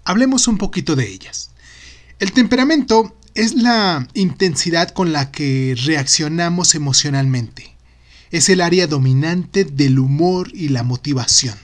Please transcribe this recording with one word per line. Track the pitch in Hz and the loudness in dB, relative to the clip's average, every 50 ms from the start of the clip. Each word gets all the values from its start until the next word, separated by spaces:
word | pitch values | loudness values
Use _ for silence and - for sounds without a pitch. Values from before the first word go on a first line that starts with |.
| - | -4
Hablemos | - 180 214 254 262 262 254 - - | -2 0 2 2 2 2 2 2 0
un | 220 - | 0 0
poquito | - - - 175 135 170 156 | -2 -2 -4 -4 -2 -2 0
de | 131 123 98 | 0 -2 -4
ellas. | 95 95 - - - - - - - - - - - - - - - - - - - - | -6 -12 -16 -16 -14 -14 -14 -16 -20 -20 -20 -20 -20 -20 -20 -20 -20 -20 -20 -20 -10 -8
El | - - - | -8 -2 0
temperamento | 262 240 196 247 262 254 285 330 302 254 - 220 226 226 - - - - - - | 0 2 2 2 2 2 2 2 0 2 4 4 2 2 2 -4 -16 -20 -10 -4
es | - 220 226 - | -2 -2 0 2
la | 277 226 247 240 226 208 185 170 143 127 - - | 2 2 4 4 4 2 2 0 0 -4 -4 -2
intensidad | - 196 180 131 - 190 185 151 - - 175 165 165 175 175 | -2 0 0 0 0 0 0 0 -2 -2 -2 0 0 0 0
con | - - 185 170 | -2 -2 0 0
la | 156 147 135 139 | 0 -2 -4 -4
que | - - 151 139 135 135 131 131 127 117 127 | -6 -4 -2 0 0 0 0 -2 -2 -2 -2
reaccionamos | 147 160 147 131 139 - - 156 151 160 170 175 170 175 180 175 - - | 0 0 0 0 0 0 0 0 -2 -2 -2 -2 0 0 0 0 0 0
emocionalmente. | 160 147 139 131 - - 147 139 139 135 135 131 123 117 - - - - - - - _ _ _ _ - - - - - - | 0 -2 0 0 0 0 0 0 0 0 0 0 -2 -4 -6 -12 -18 -20 -20 -20 -20 _ _ _ _ -20 -20 -20 -20 -14 -8
Es | - 165 - - | -4 -2 2 2
el | 190 185 | 2 2
área | 175 165 170 185 180 | 2 2 2 2 2
dominante | 156 151 143 131 131 131 135 147 165 175 180 175 - - 202 196 | 0 0 0 2 2 2 2 2 0 -2 -4 -4 -2 -2 -2 -2
del | 151 143 135 143 135 131 135 | 0 0 0 2 4 4 2
humor | 131 135 139 147 170 180 185 180 180 - - | 2 2 2 2 2 2 0 0 -4 -6 -8
y | 196 165 147 | -6 -4 -2
la | 135 120 113 | -2 -2 -2
motivación. | 123 123 117 - 147 143 131 120 - - - - 123 104 101 | -2 -4 -4 -4 -4 -4 -2 0 0 0 0 0 -2 -6 -12